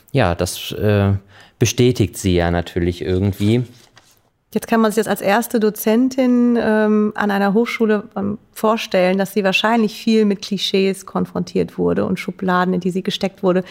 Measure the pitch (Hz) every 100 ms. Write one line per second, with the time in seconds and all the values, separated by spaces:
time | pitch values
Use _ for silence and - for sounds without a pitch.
0 | _ 135 95 85 87 - - - 104 104
1 | 98 98 - - - _ 113 - 123 123
2 | 98 - 98 87 85 85 87 92 87 87
3 | 76 92 101 95 104 117 120 - _ -
4 | _ _ _ _ _ 214 - 226 220 214
5 | 202 202 - 208 226 240 214 208 - 220
6 | 262 262 254 247 240 233 - 214 214 214
7 | 214 - 208 202 202 202 233 - 220 208
8 | 220 208 202 208 _ - 220 220 - 190
9 | 180 190 190 - 190 190 214 233 214 -
10 | - 220 214 196 - 196 - 196 190 190
11 | - 185 180 180 175 190 170 - 175 175
12 | 202 185 - 180 190 180 180 180 180 180
13 | 185 - 190 190 190 180 185